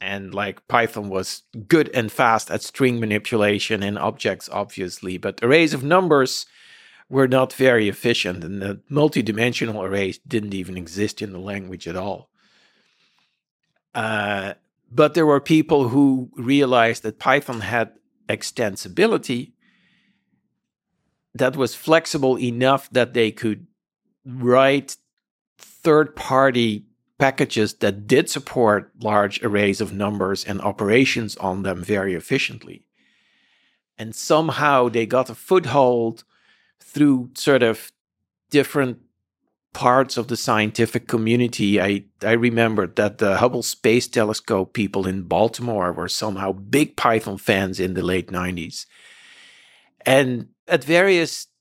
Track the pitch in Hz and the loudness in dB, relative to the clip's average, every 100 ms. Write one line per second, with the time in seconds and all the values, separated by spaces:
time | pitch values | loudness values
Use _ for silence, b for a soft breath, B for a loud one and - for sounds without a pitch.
0 | 95 98 98 95 101 90 - - 113 - | -10 -10 -10 -8 -6 -8 0 2 2 -2
1 | 104 95 92 - _ 120 104 165 147 - | -6 -6 -6 -10 _ -14 2 4 4 0
2 | 110 - 127 110 - 90 - - 131 120 | -2 2 2 2 0 -8 -6 -2 0 0
3 | 110 104 - 113 104 104 - 110 101 101 | -2 -4 -2 0 2 0 -2 -4 -4 -4
4 | - - 110 95 - 95 101 - 90 - | -4 -4 -4 -6 -6 -8 -8 -8 -10 -10
5 | 98 92 101 98 120 151 165 147 135 180 | -10 -8 -8 -2 2 4 2 0 0 2
6 | 180 147 131 - - b b b b b | 4 2 2 -2 -12 b b b b b
7 | b 135 131 131 127 - 131 120 104 95 | b 0 2 4 0 2 2 4 2 0
8 | 123 117 95 90 82 98 98 101 - 143 | -2 0 -2 -6 -10 -8 -8 -10 -6 0
9 | 151 - 107 104 120 117 117 107 95 98 | 0 0 -4 -2 -2 -2 -6 -6 -4 -4
10 | 98 - - 113 104 98 90 90 85 92 | -4 -6 -6 -4 -4 -8 -8 -10 -10 -4
11 | 101 - 107 90 95 101 92 90 - 90 | -4 -4 -12 -12 -10 -10 -10 -12 -10 -8
12 | 98 92 - _ _ _ _ _ _ _ | -8 -10 -14 _ _ _ _ _ _ _
13 | _ _ _ _ _ _ _ _ _ - | _ _ _ _ _ _ _ _ _ -6
14 | 110 110 104 101 98 - _ _ _ 120 | -4 -4 -4 -4 -6 -12 _ _ _ 2
15 | 151 160 156 143 139 160 151 151 123 131 | 2 4 4 2 4 2 4 2 2 4
16 | 139 131 123 - 120 139 135 127 117 110 | 4 2 -4 -8 0 2 4 4 2 0
17 | 110 110 - 139 139 117 98 117 113 _ | -6 -4 0 0 0 -8 -4 -2 -2 _
18 | _ _ - 107 - - 110 95 92 90 | _ _ -8 -6 -6 -4 -4 -6 -8 0
19 | 214 214 - 120 127 _ _ _ _ _ | 0 0 -4 -8 -8 _ _ _ _ _
20 | _ _ _ _ _ _ _ _ _ _ | _ _ _ _ _ _ _ _ _ _
21 | _ _ _ 120 131 135 123 - - 160 | _ _ _ -4 -2 0 -4 -4 2 2
22 | 160 156 135 127 123 117 127 135 - 123 | 2 -2 0 0 -2 0 2 0 0 0
23 | 120 127 113 113 113 101 87 _ _ _ | 0 2 0 0 -4 -4 -10 _ _ _
24 | _ _ 135 127 120 127 135 139 135 - | _ _ -16 -4 4 6 6 2 -2 -14
25 | _ _ _ _ _ _ - _ 170 151 | _ _ _ _ _ _ -20 _ 4 4
26 | 151 - - 131 135 123 117 104 - _ | 4 -2 0 4 4 4 0 -2 -8 _
27 | _ - 139 131 139 - 107 - 104 98 | _ 0 0 2 0 0 -2 0 -2 -2
28 | 104 127 170 - - 143 113 104 - - | 2 2 2 -4 -6 0 4 2 0 -8
29 | 110 104 101 - 113 101 101 98 104 98 | -2 0 0 -2 -2 0 2 0 -4 -4
30 | 104 104 95 98 - 98 104 101 101 117 | -4 -2 -2 -4 -6 -6 -4 -2 2 4
31 | 135 127 107 - 95 95 98 92 90 104 | 2 0 -6 -6 -6 -4 -4 -6 -4 -2
32 | 98 87 - 135 - 113 87 85 _ _ | -2 -4 -4 -4 -4 -8 -20 -20 _ _
33 | _ _ _ _ _ _ _ _ _ - | _ _ _ _ _ _ _ _ _ -16
34 | 113 110 - 156 160 127 151 139 123 113 | -14 -8 2 2 2 0 2 4 2 0
35 | 113 127 127 110 - 185 131 139 127 120 | 0 0 -2 -6 0 0 2 2 4 2
36 | 117 113 - _ _ _ _ _ _ 143 | -2 -6 -14 _ _ _ _ _ _ 2
37 | 147 131 127 - - 135 117 107 - _ | 4 4 -2 -4 2 4 4 0 -8 _
38 | _ _ _ _ _ 147 135 147 131 117 | _ _ _ _ _ 0 2 0 -2 -4
39 | _ _ _ _ _ _ _ - 123 127 | _ _ _ _ _ _ _ -2 4 4
40 | 127 - 120 117 - 110 107 - 113 120 | 2 -2 -4 -4 0 0 0 0 -2 -2
41 | - 117 110 120 120 - 104 101 95 101 | -4 -2 2 2 0 0 0 2 2 -2
42 | - - 101 117 120 117 117 107 92 - | -6 -6 -2 2 2 2 0 0 -2 0
43 | 104 101 101 95 120 123 113 - 123 120 | -2 0 0 2 2 0 -6 -2 2 2
44 | - 127 107 107 - 104 92 - 98 98 | 0 0 0 -2 -2 -2 -2 -2 -4 -2
45 | 92 95 87 85 113 - 120 107 90 82 | -4 -4 -2 2 2 0 -6 -4 -4 -4
46 | 87 - 110 95 98 95 101 135 151 - | -6 -6 -6 -6 -6 -6 -2 0 0 0
47 | 127 113 107 98 - 98 95 95 90 92 | 0 0 -2 -6 0 0 0 -2 -4 -2
48 | 90 92 85 90 90 90 82 - - b | -2 -2 -4 -6 -6 -6 -8 -12 -16 b
49 | b b b b b b b b b b | b b b b b b b b b b
50 | - 135 131 120 - _ - 170 135 170 | 2 4 4 -2 -8 _ -2 -2 2 2
51 | 196 180 160 - - _ | 4 2 0 -6 -14 _